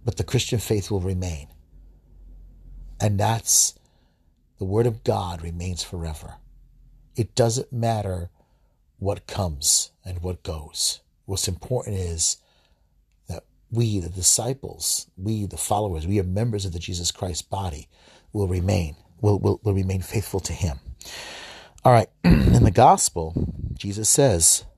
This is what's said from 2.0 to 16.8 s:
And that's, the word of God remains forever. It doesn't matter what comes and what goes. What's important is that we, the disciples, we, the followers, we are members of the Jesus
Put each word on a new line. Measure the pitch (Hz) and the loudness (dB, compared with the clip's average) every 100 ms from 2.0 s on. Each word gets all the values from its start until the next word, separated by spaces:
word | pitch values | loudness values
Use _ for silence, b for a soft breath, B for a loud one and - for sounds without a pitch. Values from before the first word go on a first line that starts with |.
| _ - - - - - - - - - | _ -20 -20 -20 -20 -20 -20 -18 -18 -4
And | 107 98 | -2 2
that's, | 107 113 - - - - _ _ _ _ _ _ _ _ | 0 0 0 2 2 -2 _ _ _ _ _ _ _ _
the | 95 | -2
word | 101 120 | 2 2
of | 113 | 0
God | - 104 95 87 | -2 -2 -2 -8
remains | 82 85 90 87 | -8 -6 -6 -6
forever. | - 87 82 78 - - - - - _ - - _ - | -8 -8 -8 -10 -14 -20 -20 -20 -20 _ -20 -20 _ -6
It | 107 - | -4 2
doesn't | 117 113 - | 0 0 -6
matter | 120 117 113 101 92 87 _ _ _ _ _ _ _ | -4 -2 -2 -4 -6 -8 _ _ _ _ _ _ _
what | 95 101 - | -4 -4 -6
comes | - 92 71 - - - _ | -4 -4 -2 0 0 0 _
and | - 90 | -12 -8
what | 87 87 | -8 -8
goes. | - 80 76 - - - _ _ - | -8 -10 -10 -4 -4 -4 _ _ -10
What's | 95 - | -6 -4
important | 90 - 123 113 98 | -6 -4 -4 -4 -4
is | 90 82 - - _ _ _ _ _ _ _ _ _ | -4 -2 -2 -2 _ _ _ _ _ _ _ _ _
that | 85 _ _ _ | -14 _ _ _
we, | 113 117 104 | 0 0 0
the | 85 | -4
disciples, | 92 92 - 113 135 - - - - - - | -2 0 2 0 -4 -8 -8 -6 -6 -8 -10
we, | 95 110 101 | -4 -2 -4
the | - | -6
followers, | - 104 107 82 80 | -2 0 0 -2 0
we | 104 | 0
are | |
members | 90 92 120 104 98 | 0 0 -2 -2 -4
of | |
the | |
Jesus | 85 | -8